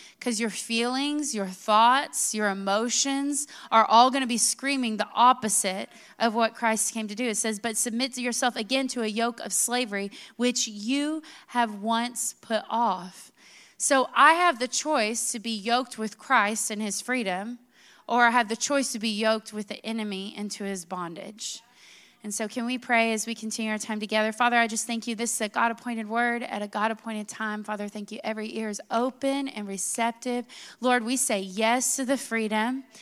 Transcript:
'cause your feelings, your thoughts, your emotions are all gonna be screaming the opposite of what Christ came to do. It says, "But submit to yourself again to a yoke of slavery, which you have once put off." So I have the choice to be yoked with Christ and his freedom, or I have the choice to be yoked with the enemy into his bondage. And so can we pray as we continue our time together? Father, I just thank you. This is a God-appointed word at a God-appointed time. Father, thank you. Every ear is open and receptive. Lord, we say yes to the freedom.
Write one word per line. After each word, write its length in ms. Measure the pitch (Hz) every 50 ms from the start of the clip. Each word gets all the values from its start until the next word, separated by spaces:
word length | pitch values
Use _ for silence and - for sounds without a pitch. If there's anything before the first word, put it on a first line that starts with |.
| - - - -
'cause 200 | - 247 226 202
your 100 | 233 214
feelings, 840 | 185 - - - 226 226 233 247 254 269 277 294 294 294 294 - 226
your 140 | 208 196 185
thoughts, 840 | 185 - - 220 208 214 226 240 254 277 302 - - - - - -
your 140 | 214 214 202
emotions 960 | 190 196 196 196 196 220 233 240 - - - 269 269 277 277 285 294 269 - - - - - -
are 140 | 226 226 220
all 260 | - 214 226 247 262
gonna 160 | 247 277 262
be 120 | 233 240 214
screaming 580 | - - - - 262 277 285 262 247 226 214
the 120 | 202 220 - -
opposite 760 | - 240 254 254 247 220 214 - - - 190 190 202 - - - - - - - -
of 160 | 220 233 214
what 200 | 233 226 220 226
Christ 400 | - 233 220 220 214 - - -
came 140 | 226 220 202
to 60 | 208
do. 100 | 214 254
It 120 | 233 208
says, 220 | - - 220 214 202
"But 180 | - 226 220
submit 380 | - - 247 220 233 269 262 -
to 80 | 247
yourself 340 | 240 247 233 - 269 240 -
again 320 | 226 220 202 262 269 269 254
to 140 | - 247
a 40 | 220
yoke 340 | 214 202 233 233 240 233 -
of 120 | - 202
slavery, 580 | - - - 233 240 247 254 202 202 196 202 202 - - - - -
which 300 | - 240 247 240 - -
you 560 | 220 208 202 202 233 269 285 294 302 311 311 311 - - - - -
have 260 | - 247 240 220 208
once 600 | 196 202 226 226 226 233 247 240 - - - - _
put 220 | - - 226 208 - -
off." 600 | - 226 240 214 185 185 175 180 - - - - _ _ - - - - - - _ -
So 300 | - - 285 262 - - -
I 180 | - 277 302
have 260 | 330 349 359 349 277 220
the 100 | 247 247
choice 640 | - - - 302 311 254 214 214 233 226 - -
to 60 | - 220
be 160 | 196 233 226
yoked 440 | 208 190 233 233 254 262 - - 220
with 180 | 220 208 -
Christ 540 | - - - 269 233 202 208 226 220 - -
and 100 | 214 208
his 220 | 220 202 196 -
freedom, 560 | - - 254 254 220 190 180 185 208 233 247 240 _ _ _ _ - - - - _ -
or 160 | 233 247 240
I 60 | 233
have 180 | 233 247 226 196
the 80 | 226
choice 360 | - - - 285 277 262 -
to 60 | - 214
be 120 | 220 226
yoked 420 | 208 208 220 220 220 214 - -
with 160 | 214 214 202 -
the 160 | 214 - -
enemy 500 | 220 226 226 214 208 190 190 190 202 -
into 300 | 202 208 196 - - 202
his 220 | 196 196 185 165
bondage. 720 | 170 185 180 175 170 170 - - - 208 214 - - - - - _ _ _ - - - - - - _ _ -
And 80 | 208
so 160 | 196 - 220 208
can 160 | - 254 233
we 140 | 240 254 240
pray 340 | - - 240 226 226 226
as 140 | 220 214 -
we 80 | 226 226
continue 360 | - 220 220 - - 220 220
our 80 | 214 208
time 220 | - - 214 208
together? 320 | 220 196 214 214 214 220
Father, 240 | 220 220 240 240 240
I 100 | 233 233
just 200 | 220 226 220 -
thank 200 | - 233 226 -
you. 80 | 240 226
This 200 | 202 240 233 -
is 60 | -
a 60 | 220 202
God-appointed 580 | - - 226 233 226 233 - 247 233 226 220 208
word 340 | 226 233 240 240 233 233
at 200 | 220 - - 202
a 40 | 208
God-appointed 600 | 202 - 208 208 226 220 - - 226 220 214 208 -
time. 340 | - - 220 214 208 214 208
Father, 220 | 214 214 202 208
thank 240 | 202 - 214 202 -
you. 80 | 214 - -
Every 320 | 208 220 214 214 214 -
ear 140 | 214 220 214
is 100 | 202 - - -
open 560 | 226 226 247 262 - - 277 269 269 277 269 269
and 200 | - 214 208 196
receptive. 760 | 196 190 - - - 240 226 233 233 - - 247 240 247 240 - - - - - - -
Lord, 240 | 226 254 247 247 220
we 120 | 233 262
say 240 | 254 - - 220 196
yes 560 | 196 190 185 214 220 226 240 262 247 - -
to 80 | 269 262
the 100 | 233 277
freedom. 680 | 240 - - 226 226 220 208 220 214 220 247 262 269 - - - -